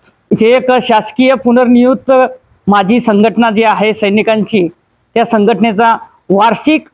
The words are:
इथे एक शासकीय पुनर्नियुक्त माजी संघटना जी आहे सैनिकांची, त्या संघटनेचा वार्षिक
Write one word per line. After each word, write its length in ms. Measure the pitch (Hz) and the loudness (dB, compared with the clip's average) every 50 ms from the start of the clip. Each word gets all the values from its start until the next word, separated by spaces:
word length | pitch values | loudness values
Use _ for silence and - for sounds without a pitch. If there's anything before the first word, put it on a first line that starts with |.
| _ _ _ _ _ - | _ _ _ _ _ -6
इथे 160 | - - 220 226 | -2 0 2 2
एक 180 | 247 254 247 254 254 254 - | 2 2 0 0 -2 0 0
शासकीय 500 | - 233 214 226 - - - 254 262 269 | 0 0 -2 -2 -2 -2 -2 0 0 0
पुनर्नियुक्त 760 | 254 262 240 240 247 254 240 247 240 247 254 269 - - - 262 262 254 254 - - _ _ _ _ _ - | 0 0 0 0 2 2 2 2 2 2 2 0 -2 -2 0 0 2 0 0 -4 -10 _ _ _ _ _ 0
माजी 320 | 202 202 196 180 233 247 | 0 0 2 0 0 0
संघटना 520 | 240 247 208 202 208 226 - 220 240 233 | 0 0 2 2 2 0 0 0 -2 0
जी 120 | 214 208 226 | 0 2 2
आहे 300 | 214 208 - 202 214 214 | 2 2 0 0 -2 -2
सैनिकांची, 720 | 214 220 202 196 214 208 220 220 220 196 - - 214 175 160 - _ _ _ _ _ _ _ - | -2 -2 -2 -2 0 0 -2 -2 -2 -2 -2 -2 -2 -2 -4 -6 _ _ _ _ _ _ _ -4
त्या 100 | 226 233 | -4 -2
संघटनेचा 720 | 226 233 220 208 202 233 175 208 233 208 185 233 226 226 - - - _ _ _ - | 0 0 0 0 0 0 0 -2 -2 0 0 0 0 0 -2 -4 -12 _ _ _ -2
वार्षिक 580 | 180 196 208 226 214 - - - 311 311 - _ | 0 0 2 0 0 -2 -2 -2 -2 -2 -4 _